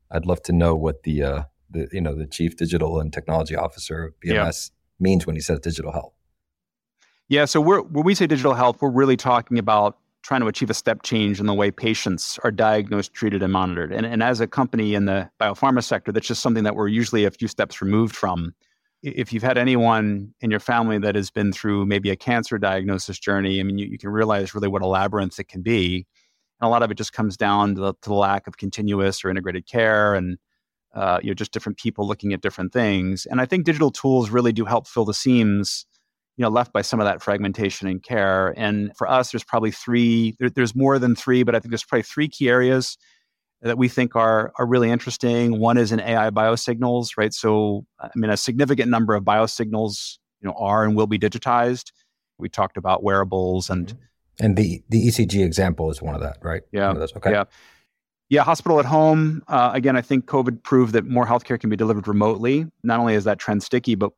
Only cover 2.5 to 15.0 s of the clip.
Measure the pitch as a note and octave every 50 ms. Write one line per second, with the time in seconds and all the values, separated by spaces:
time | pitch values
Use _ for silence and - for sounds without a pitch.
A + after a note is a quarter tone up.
2.5 | - - E2+ E2 F2 E2 D#2 D#2 E2+ D#2+ D#2 D2+ - - - - D#2+ D#2+ D#2+ D#2
3.5 | D#2 D#2 E2+ E2 - - - - D#2+ D#2+ E2 D#2+ - _ - E2+ G#2+ G#2+ G2+ F#2+
4.5 | F2+ - - - - _ _ _ _ - F#2 F#2+ F#2+ F2+ D#2+ E2 D#2+ D#2 D2+ -
5.5 | E2 C#2+ - E2+ D#2+ D#2 D#2 D2+ D2 D#2 - - _ _ _ _ _ _ _ _
6.5 | _ _ _ _ _ _ _ _ _ _ _ _ _ _ _ - C#3 C#3+ D3 C#3
7.5 | - D#3+ D3+ E3 G3 F#3 - - D#3+ C#3+ D#3 F#3 G3+ - F#3+ D3+ D#3 C3+ B2+ C#3+
8.5 | B2+ A#2 B2+ B2 A#2 - C#3+ C#3 A#2+ B2+ C#3 C3+ B2+ A#2+ - C3 B2 A#2+ A2+ -
9.5 | B2 A#2 G2+ A2 G#2+ G#2+ G#2 G#2 - _ _ _ _ _ - - C#3 B2+ A#2+ A2
10.5 | G#2 - C3+ A2 A2+ - - - A2 G#2+ - - A#2+ A2 G#2+ G#2 G2+ F#2+ G#2 G#2+
11.5 | G2+ G2+ G2+ G2+ F#2+ - - A2+ A2 - - G#2 F#2 E2 - - - - - A#2
12.5 | G#2 G#2 A2 A2 G#2+ G#2+ G#2 G2+ G#2+ G2+ F#2+ - - - A#2 G#2+ G2+ G2 F#2+ F#2+
13.5 | F#2+ F#2 F#2 F2+ F2+ F2 E2+ D#2 F#2+ A2 A2+ A2+ A#2 A2 A2+ A#2+ B2+ A2 A#2 A2
14.5 | - C3+ C3 A#2+ - A2+ A2 G#2 G#2 G2+